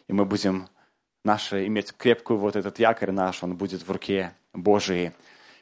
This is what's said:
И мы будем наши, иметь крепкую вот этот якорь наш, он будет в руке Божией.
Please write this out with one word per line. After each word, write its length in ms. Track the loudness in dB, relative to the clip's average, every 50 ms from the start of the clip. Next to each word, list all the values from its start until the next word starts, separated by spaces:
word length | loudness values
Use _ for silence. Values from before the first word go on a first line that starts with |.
| _
И 60 | -2 0
мы 120 | 0 2
будем 440 | 2 2 0 2 0 0 0 -4 -10 _ _ _ _ _ _ _ _ _ _ 0
наши, 420 | 0 0 0 0 -4 -4 -2 -2
иметь 260 | 0 -2 -2 -4 -4 -10
крепкую 460 | 0 2 4 4 4 2 0 0 2
вот 160 | 2 0 0
этот 240 | -2 -4 -4 0 2
якорь 320 | 4 4 4 2 -2 -2
наш, 320 | 0 0 0 0 -2 -4 -6
он 140 | -6 -4
будет 280 | -4 -4 -6 -6 -8 -6
в 60 | -6
руке 420 | -6 -6 -4 -2 -2 -2 -2 -4 -10 _ _ _ -14
Божией. 580 | -2 2 4 4 4 2 0 0 0 -2 -4 -6 -12 _ -20 -20 -20 -20 -20 -20 _